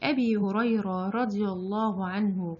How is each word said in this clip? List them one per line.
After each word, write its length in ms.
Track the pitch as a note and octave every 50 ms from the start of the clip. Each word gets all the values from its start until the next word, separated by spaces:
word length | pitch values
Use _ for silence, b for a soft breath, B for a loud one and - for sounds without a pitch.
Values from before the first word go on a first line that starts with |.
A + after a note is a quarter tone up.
أبي 340 | - C#4 D4 C4 A#3+ A3+ A3
هريرة 720 | G#3 G3+ F#3+ G3 A3 A#3+ A#3 A3+ G#3+ G3 F#3+ F#3 F#3 F#3 G3
رضي 360 | G#3+ A#3 B3+ G#3+ G3+ G3+ G#3
الله 640 | G3 F#3 F3+ F#3 F#3+ G3+ G#3+ A3 A3 F#3 F#3+ F#3+
عنه 500 | F3+ F#3 G#3 G#3+ G3+ F#3 F#3 F3+ E3+ E3